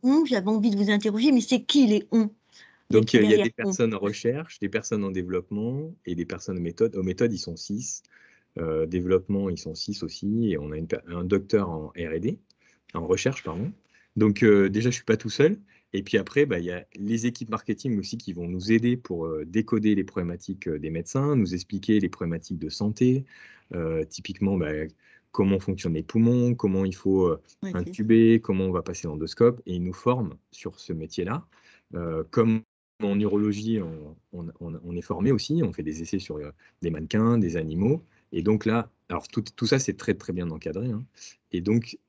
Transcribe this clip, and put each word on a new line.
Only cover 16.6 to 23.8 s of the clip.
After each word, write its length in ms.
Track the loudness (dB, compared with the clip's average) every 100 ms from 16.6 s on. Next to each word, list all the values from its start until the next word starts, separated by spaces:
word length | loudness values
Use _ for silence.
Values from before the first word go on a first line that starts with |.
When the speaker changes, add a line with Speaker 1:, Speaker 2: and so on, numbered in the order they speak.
Speaker 2:
y 60 | -4
a 160 | -8 -12
les 320 | -10 -4 -2 -2
équipes 240 | -6 -8
marketing 480 | -8 -6 -6 -2 -4
aussi 180 | -4 -10
qui 160 | -10
vont 160 | -8 -6
nous 240 | -4 2
aider 240 | 2 4 -2
pour, 300 | -4 -6 -4
euh, 180 | -6
décoder 500 | -4 -4 0 0 2
les 100 | 2
problématiques, 640 | 0 -4 -6 -6 -10 -10 -6
euh, 120 | -6
des 100 | -4
médecins, 480 | -6 -4 -2 0 2
nous 160 | 0
expliquer 480 | -2 -6 -6 2 2
les 80 | 2
problématiques 500 | -4 -6 -6 -8 -8
de 120 | -8
santé. 560 | -4 -4 2 2 2 -2 -16 -20 -20 -12
Euh, 280 | -6